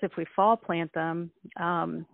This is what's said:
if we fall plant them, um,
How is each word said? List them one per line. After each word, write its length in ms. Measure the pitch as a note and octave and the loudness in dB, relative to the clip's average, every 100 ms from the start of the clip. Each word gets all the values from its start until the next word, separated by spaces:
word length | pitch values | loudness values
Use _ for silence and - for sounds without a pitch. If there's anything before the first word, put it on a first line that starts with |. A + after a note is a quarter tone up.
if 100 | G3 - | 0 -4
we 80 | E3 - | -4 4
fall 180 | G#3 | 4
plant 380 | A3+ - E3+ D#3+ | 4 0 -2 -2
them, 380 | D#3+ E3 E3 E3+ _ - - | -2 -2 -4 -6 _ -18 -6
um, 460 | E3+ E3+ E3 E3 E3 | -2 0 -2 -4 -10